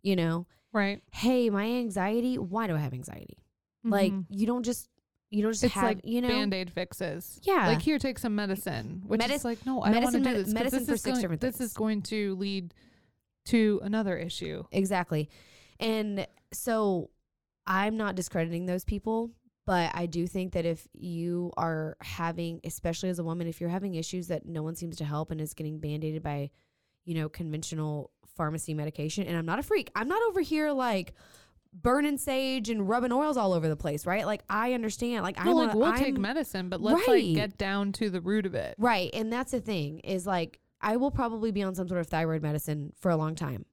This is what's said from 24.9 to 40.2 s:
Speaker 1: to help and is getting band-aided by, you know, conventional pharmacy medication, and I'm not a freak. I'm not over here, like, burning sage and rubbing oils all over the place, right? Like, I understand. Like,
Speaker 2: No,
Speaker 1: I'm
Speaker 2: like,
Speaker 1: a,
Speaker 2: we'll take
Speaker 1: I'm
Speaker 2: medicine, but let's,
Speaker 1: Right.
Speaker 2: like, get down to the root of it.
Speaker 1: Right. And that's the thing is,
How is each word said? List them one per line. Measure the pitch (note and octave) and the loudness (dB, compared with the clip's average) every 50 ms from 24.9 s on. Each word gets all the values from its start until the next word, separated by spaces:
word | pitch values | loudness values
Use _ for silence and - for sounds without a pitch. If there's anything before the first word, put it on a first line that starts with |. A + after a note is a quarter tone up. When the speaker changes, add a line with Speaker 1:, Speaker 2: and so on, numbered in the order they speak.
| E3 | -6
Speaker 1:
to | - D#3 | -6 -6
help | D3 D3 D3+ D#3 D#3 | -4 -4 -4 -4 -4
and | D#3+ D#3 | -4 -6
is | D#3 D3+ - | -6 -8 -8
getting | - D#3 D3+ D#3 D#3 | -8 -8 -8 -6 -6
band-aided | D#3 D3 D3+ D3+ D#3 D#3 D#3 D#3 | -6 -6 -4 -4 -4 -4 -4 -4
by, | D#3 D#3 D3 C#3+ C#3+ C#3+ _ _ _ _ _ _ _ _ _ _ _ | -6 -4 -4 -4 -6 -8 _ _ _ _ _ _ _ _ _ _ _
you | F3 E3+ | -4 -2
know, | D#3+ D#3 | -2 -2
conventional | D3+ - - E3+ D#3 D3+ D#3 D#3+ - E3 D#3 D#3 D#3 D3+ D3 C3+ - _ _ _ - - | -4 -4 -8 -6 -6 -4 -6 -6 -6 -4 -2 -2 -2 -2 -4 -6 -10 _ _ _ -18 -6
pharmacy | - E3 D3+ D#3 D#3+ - - D#3 | -4 -2 -2 -2 -4 -4 -4 -4
medication, | D3+ D3 D3+ - - D3 D#3 - G3+ F#3+ | -4 -4 -4 -4 -4 -4 -2 -2 -2 -2
and | C#3 E3+ | 0 -2
I'm | E3+ E3 | -2 0
not | E3 F3 A#3 | 0 -2 -2
a | D4 | 0
freak. | - G#4+ F#4 A#3 - _ | 0 0 0 0 0 _
I'm | G3+ A3+ | -2 0
not | C4+ F4+ A4 A#4 A4+ | 2 2 2 2 2
over | F4+ F#4+ | 2 0
here, | D#4+ - D#4 D4+ D4+ D4+ | 0 2 2 2 2 2
like, | C#4+ C4 B3+ A#3+ G#3+ F#3+ F3 - - _ - - - - - _ _ _ _ _ - | 2 2 2 2 2 0 -2 -4 -12 _ -20 -20 -20 -20 -20 _ _ _ _ _ -20
burning | F3+ D#3 A#3+ B3 C#4+ D4 D4+ C#4+ C4+ | -2 2 4 4 4 4 2 0 0
sage | - C#4+ C4 C4 C4+ C4 C4 C4 G#3 G#3+ | -2 0 0 0 2 0 0 -2 0 0
and | A#3 G#3+ G3 | 0 0 2
rubbing | F#3+ A3 B3 A#3+ B3 | 2 2 2 2 2
oils | A#3+ C4 D4+ D4+ C#4+ | 2 2 2 2 2
all | B3+ G#3+ F#3+ F#3 | 2 2 4 2
over | E3 D#3 | 4 4
the | D#3+ D3+ | 2 0
place, | D3 - D#3 C#3+ D3+ - | 2 0 -2 -2 0 0
right? | F3 F3+ G#3+ F3+ | 0 0 2 2
Like, | F#3 G#3+ G3+ - - | 0 -2 -4 -2 -2
I | G3 G#3 A3+ B3 B3+ | 0 2 2 2 2
understand. | A#3+ A3+ G#3+ G3+ - A#3+ A#3+ A#3+ A3 F3+ | 2 0 0 -2 0 -2 0 0 0 0
Like, | F#3 - - - | -2 -2 2 4
Speaker 2:
No, | E4+ | 6
Speaker 1:
I'm | F4 D#4+ - | 8 8 6
Speaker 2:
like, | A3+ G#3 | 6 6
Speaker 1:
a, | |
Speaker 2:
we'll | G#3+ B3+ E4+ - | 6 6 6 6
take | - C#4+ C4 C#4 | 4 4 2 2
Speaker 1:
I'm | C4 | 2
Speaker 2:
medicine, | G3 G#3 C4 D#4+ C4+ - - F#3+ F3+ F3+ | 0 0 0 -2 -2 -2 -4 -4 -4 -4
but | F#3+ F3 | -4 0
let's, | - A3 C#4+ F4 G#4+ | 4 4 4 4 6
Speaker 1:
Right. | B4+ A#4 F4+ A#3 | 6 6 6 6
Speaker 2:
like, | F3+ D#3+ | 6 4
get | F3+ G#3 G3+ - | 4 2 0 -2
down | - G3+ G3 G3 G3+ G3+ G3+ G3 | -4 -2 0 0 0 0 -2 0
to | - A3+ G#3 | 0 -2 -2
the | F3+ F#3 | -2 -2
root | E3+ F3+ G#3 A3 G3 | 0 2 0 2 0
of | F#3+ D#3+ | 0 -2
it. | - - A#1+ - | -2 -4 -4 -2
Speaker 1:
Right. | - G#3+ B3 A3+ F#3+ F#3 - - | 2 2 4 4 4 0 -2 -2
And | A3 A3 A3 A#3 | -4 -2 -2 -2
that's | B3 C4 - | -4 -2 -2
the | - A#3+ | -4 -4
thing | - G#3+ G#3 E3+ D3 C#3+ D3+ E3 | -2 -2 -2 -2 -2 -4 -6 -8
is, | - - F#3+ F#3 | -6 -4 -4 -2